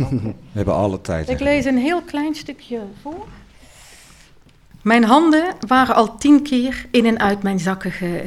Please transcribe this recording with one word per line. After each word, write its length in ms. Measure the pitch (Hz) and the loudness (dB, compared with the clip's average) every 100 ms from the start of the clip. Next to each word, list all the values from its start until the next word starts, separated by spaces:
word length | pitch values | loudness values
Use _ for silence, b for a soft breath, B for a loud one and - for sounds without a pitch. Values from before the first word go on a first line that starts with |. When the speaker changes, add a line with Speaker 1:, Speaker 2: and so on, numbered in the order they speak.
Speaker 1:
ook 80 | 127 | -4
Speaker 2:
<laughs> 120 | 127 | -4
Speaker 3:
We 120 | 107 - - | -6 -10 -12
hebben 220 | 104 98 | -6 -2
alle 280 | 82 104 92 | 0 -2 -4
tijd, 280 | - 82 78 | -6 -6 -4
Speaker 1:
Ik 80 | 254 | -4
Speaker 3:
hè? 40 | |
Speaker 1:
lees 220 | 277 294 262 | 0 0 0
een 120 | 254 | 0
heel 240 | 277 349 | 0 -4
klein 340 | 339 294 302 302 | -6 -6 -6 -8
stukje 440 | - 262 - 233 202 208 | -12 -16 -12 -12 -12 -16
voor. 260 | 285 359 427 - - B B B B B B B B B _ _ _ - | -14 -14 -16 -20 -20 B B B B B B B B B _ _ _ -6
Mijn 220 | 208 233 | 2 4
handen 520 | 220 277 330 311 359 370 208 | 6 6 6 4 2 -6 0
waren 280 | 254 254 - | 2 4 2
al 220 | 220 - | 2 0
tien 260 | 285 294 | 4 4
keer 420 | 294 247 254 254 - | 4 -2 -2 -6 -2
in 140 | 247 226 | 0 2
en 140 | 220 | 2
uit 240 | 202 202 | 0 0
mijn 160 | 202 190 | -2 -2
zakken 320 | 180 190 185 | -2 -4 -6
ge-, 320 | - 175 170 | -6 -6 -6